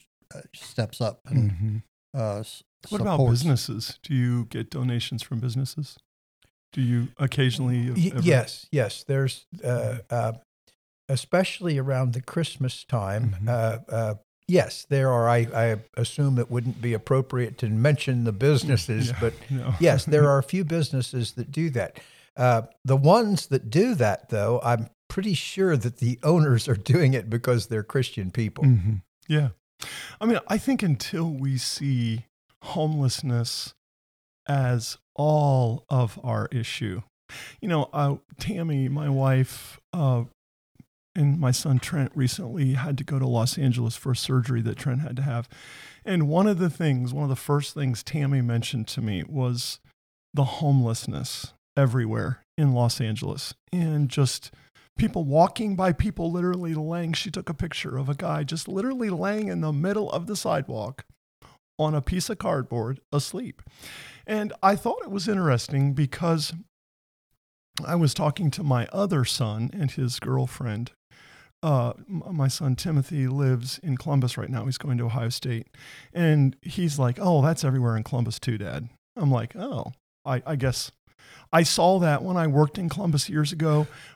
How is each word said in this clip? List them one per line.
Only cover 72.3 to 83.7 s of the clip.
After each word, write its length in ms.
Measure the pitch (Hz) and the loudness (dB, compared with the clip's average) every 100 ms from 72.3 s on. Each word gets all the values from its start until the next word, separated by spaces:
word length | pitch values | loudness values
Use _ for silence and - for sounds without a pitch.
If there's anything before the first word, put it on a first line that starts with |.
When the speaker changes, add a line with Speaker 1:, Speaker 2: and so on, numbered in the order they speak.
Speaker 2:
my 160 | 170 135 | -2 0
son 280 | - 135 123 | 0 -2 -2
Timothy 520 | 180 151 135 151 131 | 0 0 0 -2 -2
lives 520 | 139 135 127 127 - | 0 0 0 -2 -8
in 160 | 170 127 | -6 -4
Columbus 400 | 160 143 127 117 | 0 0 0 -2
right 120 | 107 | -6
now. 160 | 127 117 | -4 -4
He's 120 | 123 | -6
going 200 | 147 120 | -4 -2
to 80 | 120 | -2
Ohio 240 | 120 117 | -2 -4
State. 380 | - - 113 - - - - - | -4 -6 -6 -8 -20 -20 -20 -12
And 420 | 175 165 151 135 - | 0 4 6 4 2
he's 380 | - - 170 143 | -10 -2 -2 2
like, 180 | 123 123 | 0 2
"Oh, 220 | 180 156 | 2 4
that's 220 | 147 165 | 4 2
everywhere 320 | 139 131 120 113 | 0 0 0 0
in 60 | |
Columbus 360 | 107 123 113 - | -2 -2 -2 -4
too, 180 | - 110 | -4 -4
Dad." 320 | 98 65 117 _ _ - | -6 -8 -10 _ _ -2
I'm 160 | 147 | 2
like, 240 | 123 110 - | 2 0 -8
"Oh, 380 | 262 151 - - _ _ - | -8 -6 -8 -12 _ _ -6
I, 160 | 127 139 | -6 -4
I 100 | 147 | -2
guess." 360 | 131 120 - _ _ _ - - - | -2 -2 -6 _ _ _ -20 -20 0
I 100 | 165 | 2
saw 360 | 165 - 170 190 | 4 4 4 6
that 240 | 170 143 | 4 2
when 140 | 180 180 | 0 0
I 100 | 160 | 2
worked 300 | 139 151 208 | 4 4 2
in 100 | 170 | -4
Columbus 400 | - 170 147 - | -2 0 0 0
years 220 | 151 151 | 0 -2
ago 340 | 160 160 | 0 2